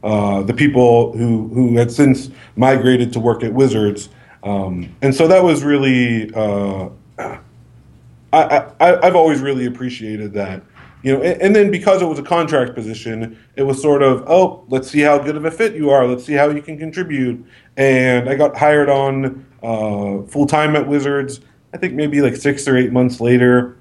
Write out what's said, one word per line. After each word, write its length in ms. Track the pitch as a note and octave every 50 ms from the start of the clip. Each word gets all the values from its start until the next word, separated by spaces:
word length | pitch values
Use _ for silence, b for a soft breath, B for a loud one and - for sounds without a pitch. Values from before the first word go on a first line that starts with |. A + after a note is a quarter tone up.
| -
uh, 400 | G#2+ G#2+ G#2 G#2 G2+ G2+ G2 G2
the 100 | G2+ -
people 580 | - D3 D3 C#3+ B2+ B2 A#2+ A#2 A#2 A#2 A#2 -
who, 320 | A2+ A#2+ A#2+ A#2 A2 G#2+ A2+
who 260 | A2+ B2 B2+ A#2+ A#2
had 160 | A#2 A#2+ A#2+
since 380 | - - D3 C3+ B2+ - - - B B B B B
migrated 560 | G#2 B2 C3 C#3 B2+ A2 B2+ B2+ B2 A#2+ A#2 -
to 60 | A#2
work 240 | A2 A#2+ A2+ - B2+
at 80 | A2+
Wizards. 560 | G#2+ B2+ C#3 B2+ A2 A2 G#2+ G#2 G2+ G2+ - - b b b b b b -
Um, 520 | G2+ G2+ G2 G2 F#2+ F2+ F2+ F2 - - -
and 140 | - C#3 C3+
so 120 | - E3
that 160 | D#3+ F#3 F#3 F3+
was 200 | F3 D#3 C3 C#3
really, 720 | D3 C#3+ C#3 C#3 C3+ B2+ B2+ B2 A#2+ A#2 A2+ G#2+ G#2+ A2
uh, 560 | A2+ G#2+ G#2+ G2+ G2+ G2+ G2 G2 F#2+ F#2+ F#2 - - _ _ _
I, 220 | - - - - - - - _ - - _ _ - _ - - - _ - - _ _ _ -
I, 380 | D#3+ D3+ - D3 C#3+ - - - _
I, 280 | D#3 F3 F3+ F3 -
I've 80 | F#3 F3+
always 240 | F3+ D#3+ D#3+ D3 C3
really 260 | C3 C#3 C#3 B2+ B2
appreciated 680 | B2 B2 B2 B2+ B2+ B2 - A2 G#2+ G#2+ G#2+ G#2+ G#2 G2
that. 300 | G#2 G2 F#2+ F#2+ F#2 - b b b b b b b
You 140 | - C3 C3+
know, 80 | C3+ C#3
and, 180 | F3 F3 -
and 140 | E3+ G3 G#3
then 160 | G#3+ G3+ G3
because 300 | - G3 - G3+ F#3+ G3
it 40 | F#3
was 140 | E3 D#3 C#3+
a 40 | C#3+
contract 520 | - F3 E3+ E3 C#3+ D3+ C#3 B2+ B2 A#2+
position, 600 | A#2+ A2 G#2+ A2+ A2 - A#2+ A2 A2 A2+ A2+ B B B B B
it 80 | - C#3
was 180 | C#3 C3+ C3+
sort 220 | - D3+ D3 C#3+ C#3+
of, 200 | C3+ B2+ A#2+ -
"Oh, 380 | - D#3+ F#3 F#3 - - - -
let's 220 | - C3 C3 C3 -
see 120 | - D3
how 160 | D3 D3+ D3
good 200 | C#3+ C3+ C#3+ D3+
of 80 | D3+ D3+
a 60 | D#3+
fit 240 | D#3+ - A3+ G#3+ -
you 160 | D#3 D3+ C#3+
are. 140 | C#3 C3+ B2+
Let's 180 | B2 B2 B2 B2
see 80 | - D3+
how 160 | C#3+ D3 D3
you 120 | D3 D3
can 160 | D3 - D#3+
contribute." 680 | D3 D#3+ D#3+ D#3 - F3+ E3 D3 C3+ C3 B2 A#2 A#2 b b b b b b b
And 500 | - C3+ C3+ C3+ C3 B2+ B2+ B2 B2 A#2+
I 80 | C3 C#3
got 220 | C3+ D3+ D3+ D3+
hired 320 | - D3+ D3+ D3+ D3 C#3+ C#3+
on, 560 | C#3 C#3 C#3 C3+ C3+ C3+ C3+ C3 C3 - - _ _ _
uh, 640 | - A#2 A2+ A2 G#2+ G#2+ G#2 G2+ G2+ G2+ G2+ G2 G2+
full-time 480 | - - C#3+ C#3+ C#3+ D#3 D3+ D3+ D3+ D3+
at 120 | D3 C#3
Wizards, 540 | C#3 C#3+ D3 C#3 C#3 C#3+ C#3 C3+ B2 A#2 - b b b b b _ -
I 40 |
think 160 | - - - B2+
maybe, 280 | C#3 D3+ D3 C#3+ C#3+
like, 140 | C#3+ B2 -
six 320 | - - C#3+ C#3+ C#3 -
or 80 | C#3 C3
eight 160 | B2+ B2+ B2
months 300 | B2 B2+ B2+ B2 B2 -
later. 560 | A#2 A#2+ B2+ B2 B2 B2 B2 B2 B2 B2 - _